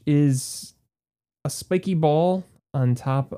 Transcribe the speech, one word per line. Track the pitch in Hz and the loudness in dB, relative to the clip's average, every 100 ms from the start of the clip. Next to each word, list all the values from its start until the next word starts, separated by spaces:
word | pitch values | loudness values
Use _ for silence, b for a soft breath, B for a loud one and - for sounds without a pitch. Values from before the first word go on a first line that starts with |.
| - | 0
is | 147 143 131 - - - _ _ _ _ _ _ _ | 4 4 2 -4 -12 -16 _ _ _ _ _ _ _
a | 147 | -10
spiky | - - 185 190 | -8 -4 -2 0
ball | 170 156 156 175 185 - _ _ | 0 2 2 2 0 -6 _ _
on | 139 123 | -2 0
top | 123 135 135 135 | 0 -2 -2 -4